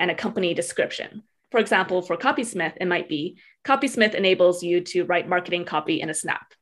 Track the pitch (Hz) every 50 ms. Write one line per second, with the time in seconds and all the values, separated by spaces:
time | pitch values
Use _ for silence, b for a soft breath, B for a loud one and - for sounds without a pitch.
0 | 185 175 165 - - 208 - 202 185 170 170 175 170 - - - - - - -
1 | - - - 214 - _ _ _ _ _ - 233 214 - 220 190 185 - 185 180
2 | 180 - 170 175 - 269 - 294 233 - - 185 165 156 - - 185 180 175 -
3 | - - 156 147 156 190 b b b b b b - - 269 269 285 262 - 240
4 | 214 214 - - 196 185 185 185 180 180 175 175 180 170 175 175 175 - - 180
5 | 175 170 180 175 - 170 180 180 175 175 175 175 170 - 165 156 - - 165 -
6 | - 156 156 - - 147 - - - _ _ _